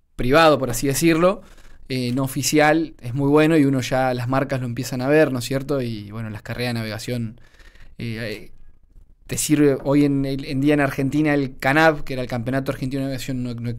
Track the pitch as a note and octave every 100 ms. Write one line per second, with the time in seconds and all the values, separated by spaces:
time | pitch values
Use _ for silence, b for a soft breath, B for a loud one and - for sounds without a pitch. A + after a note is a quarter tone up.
0 | _ - B2 D3+ E3 C#3 B2 A#2+ C#3 C3+
1 | E3 D#3+ F3+ G#3+ b b b b - B2+
2 | B2 B2+ C3+ C#3+ C3 D3+ D3+ D#3+ D3+ -
3 | A#2+ C3 C#3 D3+ D#3 E3 C3+ C3+ A#2+ C3
4 | C3 B2 B2 C3 C3+ C3+ B2 A#2 B2+ B2+
5 | C3 D#3 D3 B2+ A#2 C3+ C#3 C#3 B2 A2
6 | G2+ A2 A2 G#2+ - A#2 B2 A#2 A2 G#2+
7 | - A#2+ A2 - b b b b b -
8 | A#2+ A2 A2+ G#2+ - - - - _ -
9 | - _ - A#2+ - C#3+ D3 C3 C#3+ C#3+
10 | D3 C#3 C3+ C3+ D3+ C3+ C#3+ D3 C3+ C#3
11 | C3+ D3 D#3 C#3+ C3+ - C3+ D3+ D#3+ D3
12 | - B2+ B2 B2 A#2 C3+ C3+ C3 C3 C#3
13 | C3+ C3 - B2+ B2 A#2 A#2+